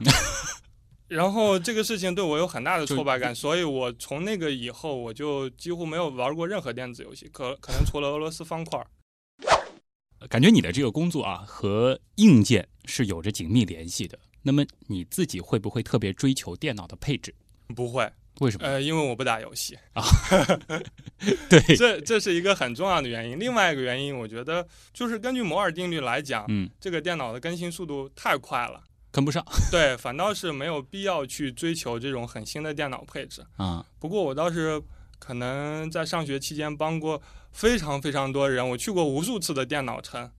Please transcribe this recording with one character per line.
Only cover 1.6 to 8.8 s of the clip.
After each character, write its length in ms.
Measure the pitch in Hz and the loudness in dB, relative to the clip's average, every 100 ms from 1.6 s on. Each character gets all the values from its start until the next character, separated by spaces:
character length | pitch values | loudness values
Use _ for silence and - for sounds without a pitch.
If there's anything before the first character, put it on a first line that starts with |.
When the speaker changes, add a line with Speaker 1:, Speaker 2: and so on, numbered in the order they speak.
| 175 | 2
Speaker 2:
个 120 | 220 | -2
事 120 | 214 208 | -2 -2
情 160 | 185 | -2
对 120 | 180 | 0
我 120 | 170 151 | 0 2
有 80 | |
很 200 | 175 120 | 0 -2
大 140 | 135 180 | 0 0
的 60 | |
挫 200 | 143 139 | 0 0
败 120 | 139 127 | 0 0
感， 160 | 123 | 0
Speaker 1:
就 80 | 117 | -2
Speaker 2:
所 160 | 147 175 | 0 0
以 60 | |
我 300 | 160 131 123 | 0 -2 -4
从 320 | 120 - 143 | -6 -10 -6
那 120 | 196 208 | -4 -4
个 140 | 156 | -4
以 200 | 131 120 | -4 -8
后 260 | 117 160 131 | -8 -8 -6
我 180 | 117 | -8
就 340 | 113 147 139 131 | -6 -4 -4 -6
几 200 | - 170 | -8 -8
乎 160 | 175 160 | -6 -4
没 100 | 160 | -2
有 120 | 160 | -4
玩 260 | 127 127 | -2 -2
过 120 | 160 170 | -2 -4
任 140 | 202 | -4
何 120 | 139 | -6
电 200 | 120 123 | -8 -10
子 120 | 120 | -12
游 100 | - | -16
戏， 140 | - - | -18 -18
可， 260 | - 127 139 | -10 -8 -8
可 120 | - | -4
能 120 | 123 - | 2 2
除 140 | 147 | 2
了 80 | 143 | -2
俄 100 | 151 | -2
罗 100 | 156 | -6
斯 160 | 160 | -8
方 200 | 160 165 | -8 -8
块 120 | 160 | -4
儿。 100 | 135 | -6